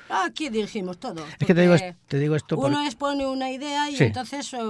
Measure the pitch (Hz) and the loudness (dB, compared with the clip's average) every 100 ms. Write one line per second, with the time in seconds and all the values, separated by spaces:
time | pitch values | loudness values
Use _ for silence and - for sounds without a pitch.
0 | - 381 359 - 311 220 202 226 180 180 | -6 -2 -2 -4 -4 -4 -4 -6 -8 -8
1 | 254 170 151 - - 175 175 175 185 175 | -10 -10 -12 -4 2 6 8 6 4 -6
2 | _ 139 147 151 - 160 269 294 294 247 | _ -2 0 0 0 0 0 0 -2 -4
3 | 285 285 269 262 262 262 294 285 294 277 | -4 -2 -2 -4 -6 -6 -6 -4 -4 2
4 | 247 226 240 285 262 254 226 | 0 0 -8 -8 -8 -6 -8